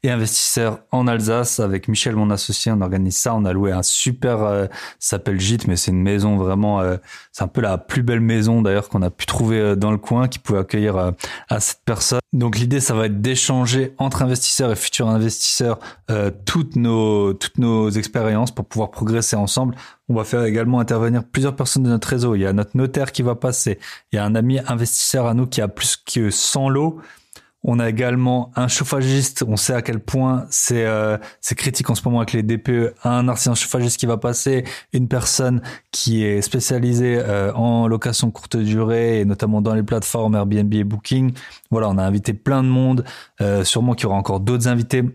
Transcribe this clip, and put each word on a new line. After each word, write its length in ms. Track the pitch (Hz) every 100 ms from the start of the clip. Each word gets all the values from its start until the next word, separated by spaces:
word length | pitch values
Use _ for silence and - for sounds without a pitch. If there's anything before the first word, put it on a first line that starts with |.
et 80 | 135
investisseur 680 | 120 110 - - - 113 110 _
en 160 | 127 123
Alsace 540 | 117 107 117 120 -
avec 260 | 104 95 -
Michel, 280 | 107 127
mon 140 | 107 104
associé. 420 | 101 - - 113
On 80 | 107
organise 340 | 92 95 95
ça, 180 | - 123
on 120 | 113
a 80 | 98
loué 180 | 95 98
un 120 | 92
super, 600 | 87 - 127 127 127 113
euh, 220 | 107 101 98 - - -
ça 180 | - 101
s'appelle 220 | 104 95
Gîte, 260 | 95 117
mais 120 | - 87
c'est 140 | -
une 100 | 92
maison 340 | 95 101 104 101
vraiment, 440 | 92 98 104 101
euh, 160 | 92 92 - - -
c'est 120 | -
un 40 | 92
peu 140 | -
la 160 | 107 92
plus 260 | - 139
belle 160 | 120 117
maison 420 | 113 113 107 117
d'ailleurs 280 | 104 101 -
qu'on 120 | 101
a 80 | 90
pu 160 | -
trouver, 340 | - - 117 110
euh, 160 | 104
dans 160 | 98 104
le 60 | 104
coin, 300 | - 120 127
qui 120 | -
pouvait 200 | - 101
accueillir, 380 | 95 107 107 95
euh, 140 | 90 90 - - -
à 140 | 110
cette 200 | - -
personne. 340 | - 110 - 123 _
Donc 240 | 131 120 107
l'idée, 240 | 120 139
ça 120 | 123
va 120 | 113
être 160 | 110 101
d'échanger 720 | 113 131 - 131 123 131 131 -
entre 240 | 135 -
investisseurs 480 | 127 123 - - 127
et 40 |
futurs 320 | 104 - - 117
investisseurs, 720 | 110 110 - - - 120 110 - - -
euh, 200 | 107 101 -
toutes 300 | - 170 135
nos, 580 | 117 120 113 110 104 101
toutes 260 | 98 - -
nos 300 | 120 110 107
expériences 640 | 104 104 123 110 107 120
pour 140 | -
pouvoir 260 | 101 110 107
progresser 440 | - 110 113 110
ensemble. 400 | 107 101 127 127 123 - - -
On 60 |
va 100 | 113
faire 180 | 107 120
également 360 | 117 110 113 127
intervenir 440 | 117 117 117 120
plusieurs 320 | 117 - 139
personnes 280 | 139 127 139
de 60 | 127
notre 200 | 117 -
réseau. 260 | 127 120
Il 60 | 104
y 40 |
a 60 | 95
notre 240 | 98 104
notaire 380 | 127 131 143 135
qui 80 | -
va 140 | 123
passer. 440 | 117 127 123 - 98 - - _
Il 60 | 107
y 20 |
a 60 |
un 100 | 104
ami 240 | 110 120 131 123
investisseur 600 | 117 117 - - 131 120
à 60 |
nous 140 | 117 127
qui 140 | 120
a 80 | 104
plus 260 | - -
que 340 | - - 123 107
cent 380 | - - 143 135
lots. 320 | 135 160 160 - - _ - _ _
On 160 | - 120
a 100 | 117
également 640 | 110 123 123 127 123 120 -
un 100 | 127
chauffagiste. 760 | - 131 139 131 139 131 - 117
On 80 |
sait 180 | 104 -
à 80 | 123
quel 200 | 117 113
point 440 | - 135 131 127 -
c'est, 360 | - - 120
euh, 320 | 113 107 107 107 - -
c'est 160 | -
critique 340 | - 135 - -
en 60 |
ce 60 | 113
moment 160 | 127 120
avec 140 | 113
les 100 | 117
D 140 | 107 113
P 160 | 127
E. 200 | 120 117 -
Un 240 | 123 123 123
artisan 260 | 113 131
chauffagiste 420 | 117 - 131 120 -
qui 80 |
va 120 | 120 113
passer. 480 | 123 117 - 131 127 - -
Une 160 | 127 120
personne 540 | 127 113 - 127 123 - - _
qui 340 | - - 113
est 160 | 107 101
spécialisée, 760 | 101 127 - 127 123 120 123 120
euh, 360 | 110 101 98
en 340 | 110 117 117 117
location 420 | 110 123 113 117
courte 280 | - - 117
durée 640 | 107 110 110 117 117 113
et 40 |
notamment 360 | 101 98 107 107
dans 120 | 107
les 100 | 110
plateformes 520 | 104 117 - 120 110
Airbnb 380 | 107 101 104 104
et 100 | 104
Booking. 480 | 104 104 - 131 131 127 - - _
Voilà, 160 | 113 107
on 100 | 95
a 60 |
invité 300 | 95 101 101
plein 280 | 107 - 135
de 60 | 131
monde, 380 | 127 131 127 123 - - _
euh, 240 | 101 101
sûrement 300 | 90 113 123
qu'il 100 | 113
y 40 | 110
aura 100 | 98
encore 240 | 95 98
d'autres 260 | 101 123 120
invités. 380 | 120 117 131 123